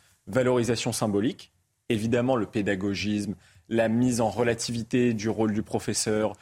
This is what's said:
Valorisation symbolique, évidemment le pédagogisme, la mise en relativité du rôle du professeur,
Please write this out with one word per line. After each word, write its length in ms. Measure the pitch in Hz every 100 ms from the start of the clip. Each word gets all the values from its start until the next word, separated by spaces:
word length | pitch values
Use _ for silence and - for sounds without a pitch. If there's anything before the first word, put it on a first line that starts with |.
| _ _ -
Valorisation 680 | 117 127 123 117 113 123
symbolique, 600 | - 113 101 123 208 - _ _ _ -
évidemment 460 | 110 113 120 123 123
le 120 | 95
pédagogisme, 880 | 110 101 95 101 92 101 104 101 90 _ - -
la 180 | 113 113
mise 320 | 117 127 117
en 100 | 110
relativité 840 | 101 117 117 - 117 110 127 123
du 160 | 107 110
rôle 240 | 98 110
du 80 | 104
professeur, 720 | - 113 - 104 113 107 107 101